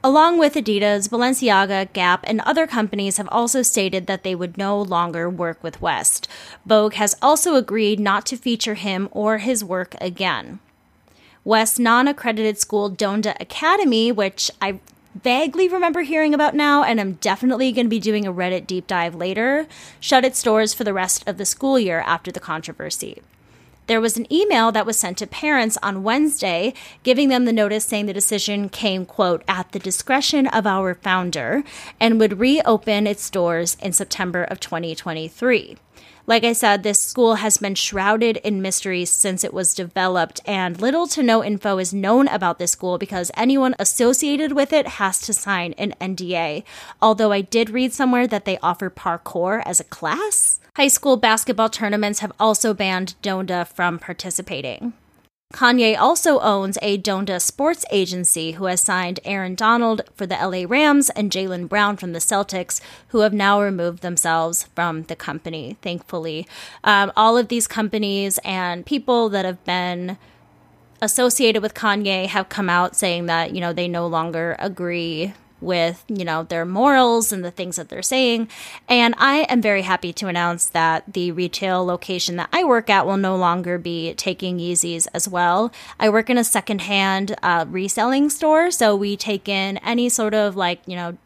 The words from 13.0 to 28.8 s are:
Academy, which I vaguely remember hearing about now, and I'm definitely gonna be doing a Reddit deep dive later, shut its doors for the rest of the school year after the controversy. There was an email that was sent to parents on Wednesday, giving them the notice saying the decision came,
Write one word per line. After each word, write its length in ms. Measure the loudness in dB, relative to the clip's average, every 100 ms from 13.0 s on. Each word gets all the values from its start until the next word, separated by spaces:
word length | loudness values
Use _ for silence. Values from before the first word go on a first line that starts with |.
| -2 0 -2 -4
Academy, 720 | -10 -2 2 4 4 4 2
which 380 | 2 -2 -2 -6 -4
I 180 | -6 -6 -14 _ _ -4
vaguely 480 | 0 2 0 2 2
remember 320 | 2 0 0
hearing 320 | -2 0 2
about 200 | 4 2
now, 280 | 2 4 4
and 180 | 4 0
I'm 140 | -2
definitely 580 | -2 -2 0 0 2 0
gonna 160 | 2 0
be 100 | 0
doing 280 | 0 0 -2
a 60 |
Reddit 340 | -2 -2 -2 -4
deep 200 | -8 -2
dive 280 | -2 -2
later, 520 | -4 -4 -2 0 0 -2 -14 -20 -12
shut 220 | 2 4
its 200 | 4 0
doors 320 | 2 2 2
for 100 | -2
the 80 | -2
rest 340 | -2 -2 -2 -4
of 120 | -4
the 80 | -6
school 320 | -2 2 2
year 220 | 2 -2
after 300 | -2 -2 -4
the 100 | -12
controversy. 840 | -8 -8 -8 -14 -10 -10 -10 -14 _ _ _ _ _ _ -2
There 140 | 0
was 160 | 0 -2
an 160 | 0
email 400 | 0 4 4 4
that 140 | 2 0
was 120 | -2
sent 200 | -4 -6
to 80 | -10
parents 500 | -6 0 0 0 -2
on 200 | -4 -4
Wednesday, 680 | 0 2 2 0 -2 0 -2 -4 -20 -4
giving 260 | 0 4 4
them 160 | 4
the 80 | 4
notice 320 | 2 2 0
saying 220 | -2 -4 -4
the 80 |
decision 560 | -2 -2 -2 -2 -2 -4
came, 340 | -4